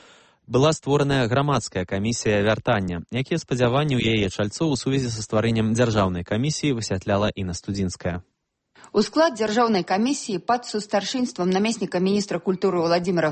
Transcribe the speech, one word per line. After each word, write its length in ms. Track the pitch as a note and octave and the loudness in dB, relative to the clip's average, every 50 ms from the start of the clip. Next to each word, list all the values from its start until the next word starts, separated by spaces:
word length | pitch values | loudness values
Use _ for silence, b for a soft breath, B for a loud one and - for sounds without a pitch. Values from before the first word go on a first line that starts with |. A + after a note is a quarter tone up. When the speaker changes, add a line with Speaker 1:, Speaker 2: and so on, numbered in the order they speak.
| b b b b b b b b b - | b b b b b b b b b 0
Speaker 1:
была 240 | A#2 B2 C#3 D#3 | 2 4 4 4
створаная 560 | D#3 - - C3+ C#3 C#3+ C#3+ C#3+ C#3 C3+ B2+ G#2+ | 2 0 0 0 2 2 2 2 2 2 2 2
грамадская 560 | A#2+ C3+ C#3+ D3 C#3+ B2 - - - F#2+ F2+ | 2 2 2 2 0 0 -2 -4 -4 -4 -4
камісія 560 | - G2 F#2+ G2+ A2+ A#2 - - A2+ G#2 G#2 G2+ G#2+ | -2 -2 -2 -2 -2 -2 -2 0 0 2 2 4 2
вяртання. 560 | A2 G#2 - - A#2+ G#2 F#2+ F#2 F2 E2+ D#2 - | 2 0 2 0 0 0 0 -2 -4 -6 -6 -6
Якія 320 | - B2 C3+ - F3 D#3+ - | -6 -6 -4 -2 -4 -4 -4
спадзяванні 560 | - C#3 B2 B2+ A#2+ A#2+ C#3 D3+ D3+ C3+ A#2+ | -4 -2 0 2 2 2 2 0 0 0 0
ў 240 | A2+ A2 A2+ A2 G#2 | 2 2 2 2 0
яе 80 | F#2+ | 0
чальцоў 400 | - - G#2 G#2 - - E3 D#3+ | -2 -2 -4 -4 -2 -2 -2 0
у 80 | C#3+ A#2+ | 0 -2
сувязі 320 | - C3 C3+ C3+ C3 A#2+ | -2 0 0 0 0 -2
са 80 | A2+ A2 | -4 -6
стварэннем 560 | A2 - - G#2+ G#2+ A2+ A2+ A2+ A2 A2 A2+ | -6 -2 0 0 2 2 2 2 2 2 2
дзяржаўнай 480 | A2+ B2 A#2 G#2+ G#2+ G2 F#2 F2+ F2 F2 | 2 2 2 4 2 2 2 0 -2 -4
камісіі, 560 | - G#2 A2 C3 D3+ D3 - - D3+ C3+ A#2 | -4 -2 -2 0 -2 -2 -2 0 -2 -2 -2
высвятляла 480 | A2 - G2+ F#2 - G#2+ G2+ G2 G#2 G2+ - | -2 -4 -4 -4 -2 0 0 0 0 0 -2
Інна 160 | - F#2+ F2+ | -4 -6 -6
Студзінская. 720 | F2 - - - G2+ G2+ G2 F#2 F2+ - - F2+ F2 F2+ - _ _ _ _ _ _ _ _ _ _ B B B | -6 -8 -6 -6 -4 -2 -2 -4 -4 -4 -6 -6 -6 -6 -8 _ _ _ _ _ _ _ _ _ _ B B B
Speaker 2:
У 100 | B - G#3+ - | B 0 0 2
склад 300 | - D4 D#4+ E4 B3+ G3+ | 2 2 2 2 2 0
дзяржаўнай 460 | A3 G#3+ G#3 A#3+ B3 A3+ A3 F#3 E3+ - | -2 0 2 2 2 4 2 2 0 0
камісіі 540 | F#3+ G3 A3+ C4 C#4+ - - - G3+ F3 - | 0 0 0 0 -2 -2 -4 -6 -6 -4 -2
пад 220 | - A#3 A#3+ A#3+ - | -2 -2 -2 -2 -4
сустаршынствам 800 | - G#3+ G3+ - - G3+ F#3+ - - C4 B3+ A#3+ - - F3 F#3 | -6 -6 -4 -2 -2 -2 -2 -2 -2 -2 -2 -2 -2 -2 0 2
намесніка 520 | F#3 F#3+ G#3 A3+ A#3 - G3+ E3+ - F3+ F3+ | 2 2 2 0 0 -2 -4 -4 -2 0 2
міністра 360 | F#3+ G3+ G#3 G3 - F3+ E3+ - | 2 2 0 0 -2 -4 -4 -2
культуры 380 | - F#3 F3 - F#3+ F3 F3 E3 | -2 -2 0 0 0 2 2 2
Владзіміра 460 | E3+ E3+ F3+ F3 F#3 F#3 E3+ D#3 D#3 | 2 2 2 2 0 0 2 2 0